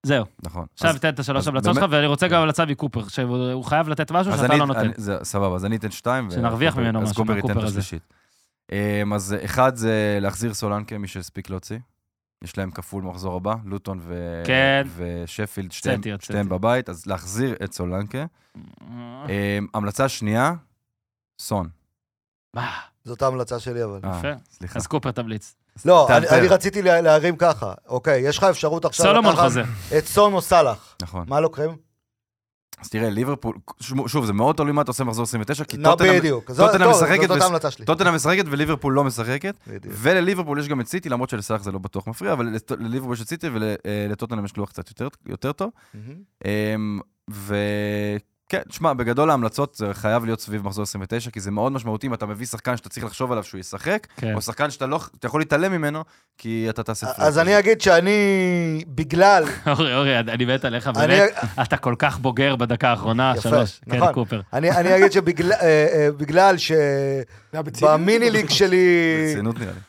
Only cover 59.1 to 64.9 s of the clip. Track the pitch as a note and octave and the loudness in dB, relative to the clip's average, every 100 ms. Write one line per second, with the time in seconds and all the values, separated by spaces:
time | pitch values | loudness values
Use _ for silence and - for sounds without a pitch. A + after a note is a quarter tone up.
59.1 | E3 G3 G3 D3+ B2+ - C#3 D#3 B2+ C#3 | 6 8 8 4 -2 -2 2 2 2 2
60.1 | B2+ A2+ A#2 B2 C3 C3 A#2 C#3 A2 D3+ | 2 0 -2 0 0 0 -4 -4 0 4
61.1 | C#3+ F3 - A2+ A2+ B2 C#3 B2+ A#2+ D3 | 6 4 2 -8 -4 -2 0 -2 0 0
62.1 | - C3 A#2+ C#3 C3 A#2+ A#2 B2+ A2+ G2+ | 0 -4 0 0 2 -2 0 2 2 0
63.1 | A2+ C3 A#2+ A2+ C#3+ A2 - - B2 D3+ | 2 2 2 2 2 2 -4 -6 2 2
64.1 | C3 A2+ A2 F#2+ B2+ E3 F3+ F3 | 2 -4 -6 -4 -2 2 2 4